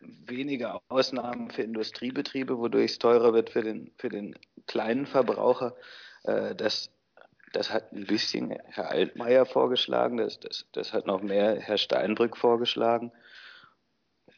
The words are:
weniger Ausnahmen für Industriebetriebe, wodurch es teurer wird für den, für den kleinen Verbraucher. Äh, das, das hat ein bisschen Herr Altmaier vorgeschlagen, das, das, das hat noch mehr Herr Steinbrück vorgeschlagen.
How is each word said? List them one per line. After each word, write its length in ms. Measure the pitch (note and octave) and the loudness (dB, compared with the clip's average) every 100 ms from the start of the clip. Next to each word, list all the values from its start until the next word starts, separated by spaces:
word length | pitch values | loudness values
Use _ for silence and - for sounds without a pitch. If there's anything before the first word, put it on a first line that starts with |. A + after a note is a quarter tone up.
weniger 800 | - - - B2 C#3+ C3 A#2 F#2+ - | -20 -20 -12 -8 -6 -6 -6 -8 -2
Ausnahmen 640 | C3 C3 C3 A#2+ A#2+ A#2 | 0 2 -2 -6 -8 -8
für 140 | - | -6
Industriebetriebe, 920 | A2 A2 G#2+ - B2+ D3 - C3+ C3 B2 | -4 -4 -6 -6 -6 -6 -6 -6 -4 -2
wodurch 340 | A#2 A#2 A2+ | 0 2 2
es 80 | - | 2
teurer 340 | A#2 A#2+ A#2+ | 6 8 8
wird 160 | A2+ A2 | 6 4
für 140 | B2 | 0
den, 280 | A2 A2 - - | -2 -4 -12 -10
für 120 | A#2+ | -8
den 260 | G2+ G2+ - _ - - | -6 -8 -12 _ -18 -6
kleinen 380 | A2+ A2 B2+ C#3+ | -4 0 0 2
Verbraucher. 720 | C#3 A2+ G2+ A2 B2 B2 - - - - - | 2 2 4 2 2 0 -6 -18 -20 -20 -10
Äh, 320 | - G#2+ G#2 G2+ | -2 0 -2 -2
das, 360 | A2 - - _ _ _ _ _ _ | -2 -2 -8 _ _ _ _ _ _
das 180 | - - | -4 -2
hat 200 | G#2+ - | -4 -6
ein 140 | G2+ G2 | -10 -2
bisschen 460 | G#2+ - - - - - | -2 0 -4 -4 -8 -10
Herr 240 | - F2+ | -8 -2
Altmaier 560 | - F#2+ - A#2 C3 B2+ | 0 0 0 4 4 4
vorgeschlagen, 720 | C3+ C3 B2+ - B2+ B2 A#2+ | 4 2 2 0 0 0 0
das, 220 | G#2+ - | -4 -6
das, 280 | - - - | -10 -12 -10
das 220 | - - | -8 -4
hat 140 | A2 - | -4 -2
noch 140 | F#2+ | -2
mehr 380 | G2+ G2+ G#2 G2+ | 0 2 2 2
Herr 180 | - G2+ | 0 -2
Steinbrück 600 | - B2 G2+ G#2+ A#2 - | 0 0 2 2 0 2
vorgeschlagen. 760 | A#2+ A#2 A#2+ B2 A#2 A#2 A#2+ - - - - - - _ _ _ _ _ _ | 2 4 2 0 2 0 -2 -14 -20 -20 -20 -20 -20 _ _ _ _ _ _